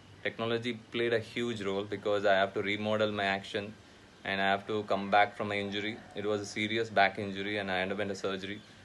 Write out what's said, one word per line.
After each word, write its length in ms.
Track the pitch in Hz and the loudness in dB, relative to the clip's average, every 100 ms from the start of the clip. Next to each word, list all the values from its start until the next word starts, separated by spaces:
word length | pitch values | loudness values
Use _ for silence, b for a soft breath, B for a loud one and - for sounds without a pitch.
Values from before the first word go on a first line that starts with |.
| - - | -20 -8
technology 500 | 104 - 113 117 123 110 - | -6 -2 -2 0 -2 -6 -6
played 220 | 120 117 | -2 2
a 60 | 113 | 2
huge 420 | - - 117 110 | 0 -4 -2 -2
role 240 | 98 98 104 | -2 -2 -2
because 400 | 101 107 104 101 | -4 0 2 4
I 100 | 95 | 4
have 180 | 98 107 | 4 2
to 60 | |
remodel 500 | 98 104 107 107 107 | 0 2 2 2 2
my 100 | 104 | 2
action 500 | 98 98 98 107 104 - B B B - 98 | 2 0 -2 -6 -6 -10 B B B -12 -4
and 160 | 98 | 0
I 80 | 98 | 2
have 180 | 98 101 | 2 0
to 160 | 107 | -2
come 260 | 104 98 98 | 0 0 4
back 280 | 104 104 - | 6 4 2
from 100 | 104 | -4
my 80 | 101 101 | -2 -2
injury. 300 | 101 104 117 - 104 | -4 -4 -8 -10 -6
It 100 | 101 | -2
was 160 | 107 | -2
a 40 | 101 107 | -2 -2
serious 320 | 107 113 113 | 0 0 0
back 280 | 101 98 110 | 4 4 2
injury 380 | 101 98 98 104 | -6 -4 -4 -4
and 140 | 98 | -2
I 100 | 92 | -2
underwent 280 | 92 98 101 | -2 -2 -4
a 40 | 95 | -4
surgery. 460 | 98 98 95 104 - B | -4 -4 -6 -10 -14 B